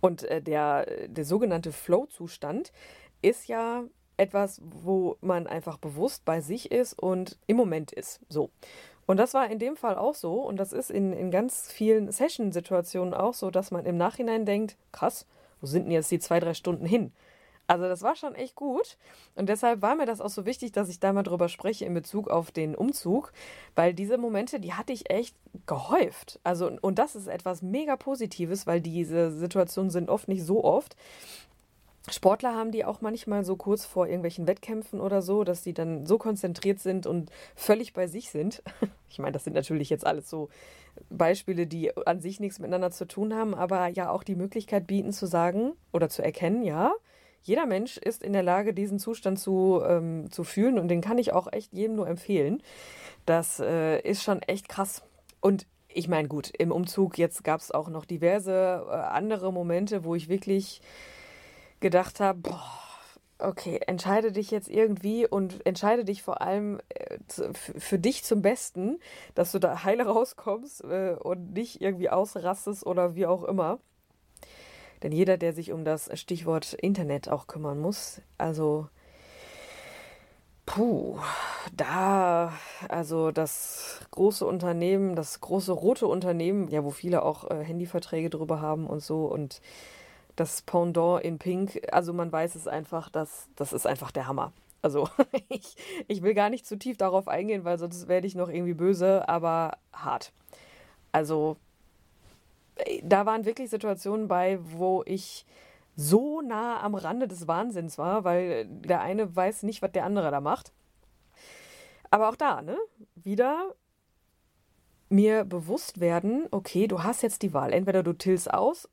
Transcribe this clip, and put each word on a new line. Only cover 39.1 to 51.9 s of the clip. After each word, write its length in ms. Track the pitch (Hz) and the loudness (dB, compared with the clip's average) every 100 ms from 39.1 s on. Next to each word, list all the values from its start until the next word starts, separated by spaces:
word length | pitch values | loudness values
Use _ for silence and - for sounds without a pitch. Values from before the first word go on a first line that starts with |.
| - | -8
meine, 120 | 139 | -6
das 120 | 139 | -4
sind 100 | - | -2
natürlich 340 | 143 143 160 139 | -2 0 -2 0
jetzt 160 | 151 | 0
alles 240 | - 156 - | 2 0 -4
so 220 | 160 147 - - - - - - | -8 -8 -12 -20 -20 -20 -20 -14
Beispiele, 580 | 175 165 190 - 175 165 | 2 2 2 0 -2 -2
die 280 | 165 160 - | -2 -2 0
an 240 | - 175 | 0 0
sich 200 | 165 196 | -2 -6
nichts 180 | 202 196 | -6 -6
miteinander 320 | - 180 180 | -4 0 -2
zu 160 | 175 175 | -4 -10
tun 280 | - 214 | -4 -2
haben, 200 | 220 220 | 0 -2
aber 320 | 185 175 190 175 | 0 0 2 0
ja 240 | 180 180 | -2 -2
auch 140 | 190 | -2
die 100 | - | -2
Möglichkeit 520 | 185 196 220 202 202 170 | -4 -2 -4 0 0 2
bieten 260 | 196 - | -2 0
zu 140 | 202 185 | -4 0
sagen 460 | 175 170 190 247 339 _ | 2 4 2 -2 -4 _
oder 180 | 170 160 | 0 0
zu 120 | - | 2
erkennen, 420 | - - 170 220 | -2 0 0 2
ja, 280 | 214 156 220 427 _ _ _ _ | 0 2 2 2 _ _ _ _
jeder 220 | - 247 | 0 2
Mensch 320 | 302 196 240 - | 2 0 -2 -4
ist 280 | - 226 | -4 -4
in 80 | - | 0
der 100 | 202 | 2
Lage, 320 | 180 180 208 | 4 4 2
diesen 240 | 190 202 196 | 0 -2 -2
Zustand 400 | 196 226 196 190 | -4 -2 -2 -2
zu, 420 | 196 190 185 180 - | 2 4 6 6 6
ähm, 440 | 175 165 165 156 | 4 2 -6 -8
zu 100 | - | -8
fühlen 360 | 170 - 233 240 | -4 4 4 4
und 100 | 170 | 4
den 120 | 175 | 2
kann 160 | 180 240 | 4 2
ich 160 | 226 | 4
auch 180 | 180 180 | 2 0
echt 200 | 208 214 | -6 -6
jedem 220 | 185 220 | -4 -2